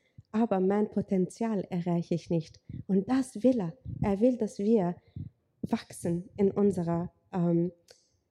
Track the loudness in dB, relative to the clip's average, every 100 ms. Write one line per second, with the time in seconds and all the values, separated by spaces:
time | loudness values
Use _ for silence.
0 | _ -20 -6 0 0 2 2 2 0 -2
1 | 0 0 0 -2 -4 -2 -4 -4 0 0
2 | 0 -4 -2 -2 -2 -12 -16 -12 -2 0
3 | 0 -2 -2 0 2 2 -2 -8 -10 -4
4 | 0 4 2 2 -2 -2 2 2 2 -4
5 | _ -14 -14 _ _ _ -6 -6 -6 -8
6 | -4 -4 -4 0 0 2 0 0 -2 -2
7 | -4 _ _ -2 2 2 0 -4 _ -20
8 | _ _ _